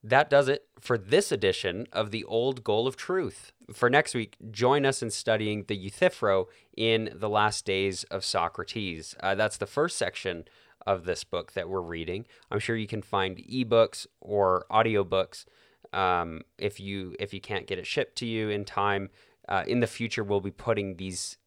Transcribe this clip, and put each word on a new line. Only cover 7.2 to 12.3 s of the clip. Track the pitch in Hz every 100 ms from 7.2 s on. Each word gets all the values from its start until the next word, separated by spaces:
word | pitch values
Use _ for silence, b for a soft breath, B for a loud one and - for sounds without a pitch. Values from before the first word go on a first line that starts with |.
| 104
Last | 104 107 -
Days | - 95 98 92
of | - 98
Socrates. | - 98 85 - 87 113 98 80 - -
Uh, | 95
that's | 98 107 -
the | 101
first | - 165 -
section | 90 - 95 85 - b b b -
of | 95 85
this | 87
book | - 90 80
that | - 87
we're | 95
reading. | 85 82 82 95 117